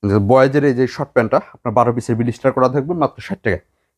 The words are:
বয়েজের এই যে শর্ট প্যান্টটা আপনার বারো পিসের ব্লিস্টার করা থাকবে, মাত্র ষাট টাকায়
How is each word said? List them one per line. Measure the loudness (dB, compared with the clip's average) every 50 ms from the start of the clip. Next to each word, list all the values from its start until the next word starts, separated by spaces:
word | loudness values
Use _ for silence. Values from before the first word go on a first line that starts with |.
| -2 0 0 2
বয়েজের | 2 4 4 4 4 4 2 2 0
এই | 0 0
যে | 0 -2
শর্ট | -4 -4 -8 -10 -4 -2
প্যান্টটা | -2 0 2 0
আপনার | -2 -2 -4 -16 -10 -6 -2 0
বারো | 0 2 2 0
পিসের | -2 -2 -4 -2
ব্লিস্টার | -2 -2 -2 -4 -2 -2 -2 0
করা | 2 0 0
থাকবে, | 0 -2 -4 -4 -4
মাত্র | -2 -4 -4 -4 -8 -14
ষাট | -12 -10 -6 -4
টাকায় | -4 -4 -4 -6 _ _ _ _ _ _